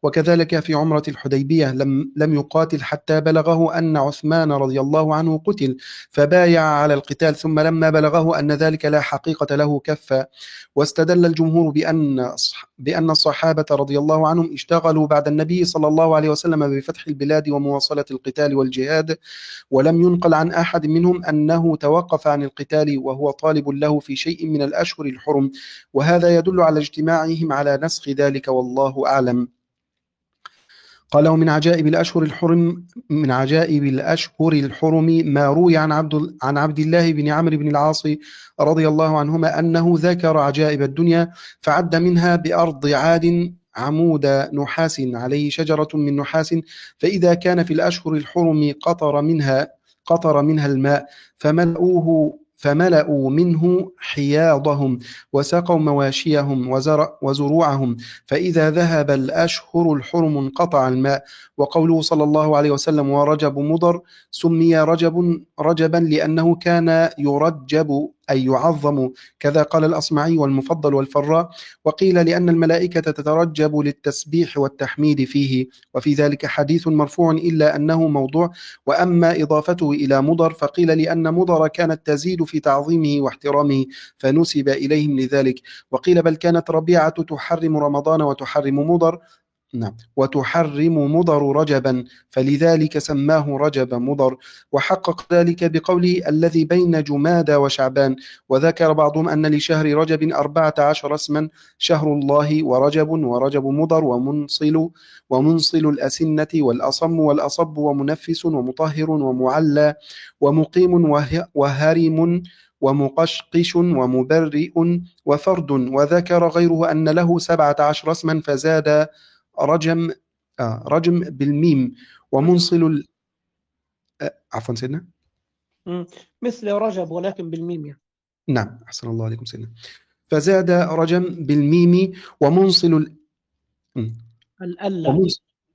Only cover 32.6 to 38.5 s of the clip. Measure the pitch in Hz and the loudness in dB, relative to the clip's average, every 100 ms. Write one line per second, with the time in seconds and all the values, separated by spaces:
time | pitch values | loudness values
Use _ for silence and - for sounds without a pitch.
32.6 | 170 170 - - - 151 147 127 135 156 | 2 -2 -12 -20 -6 -2 0 0 0 0
33.6 | 165 151 143 131 165 165 - _ 160 151 | 2 0 0 -2 -2 -4 -4 _ 0 0
34.6 | 139 - 160 160 160 165 160 143 143 143 | -2 -2 0 2 2 2 2 0 2 2
35.6 | 180 160 156 151 156 151 151 - 127 143 | 4 4 2 -2 -2 -4 -6 -6 -4 -2
36.6 | 156 151 156 170 170 151 147 151 170 151 | -2 -2 0 2 2 0 -2 0 0 0
37.6 | 147 147 151 156 156 147 - - - | -2 0 0 0 -4 -6 -8 -20 -20